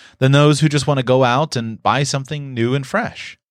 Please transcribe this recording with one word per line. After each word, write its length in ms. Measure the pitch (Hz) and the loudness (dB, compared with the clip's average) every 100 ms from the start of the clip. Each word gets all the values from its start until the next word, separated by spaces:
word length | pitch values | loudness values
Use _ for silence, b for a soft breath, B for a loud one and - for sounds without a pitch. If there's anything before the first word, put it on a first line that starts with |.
| B B | B B
than 140 | 131 | 2
those 280 | 143 147 143 | 4 4 4
who 80 | 156 | 2
just 180 | 147 151 | 0 -2
wanna 160 | 139 | -2
go 220 | 123 131 | 2 2
out 320 | 123 127 156 123 | 4 2 -2 -4
and 240 | 113 110 | -6 -4
buy 220 | - 143 | -2 0
something 500 | 143 139 131 151 139 | -2 -4 -6 -10 -8
new 200 | 123 117 | -2 -2
and 120 | 139 131 | -2 -4
fresh. 520 | - 107 - - - _ | -6 -6 -10 -20 -20 _